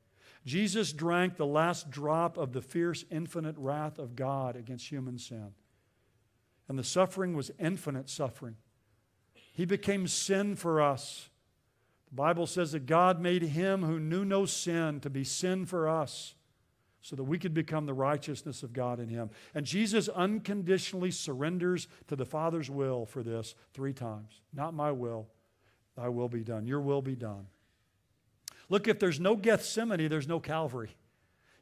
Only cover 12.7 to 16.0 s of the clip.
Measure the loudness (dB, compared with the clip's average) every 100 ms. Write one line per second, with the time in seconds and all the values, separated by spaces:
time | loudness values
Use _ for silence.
12.7 | -2 4 6 8 6 4 2 2 0 2
13.7 | 2 2 0 0 0 2 2 2 0 0
14.7 | 0 0 -2 -4 -4 -2 0 0 0 0
15.7 | 0 2 2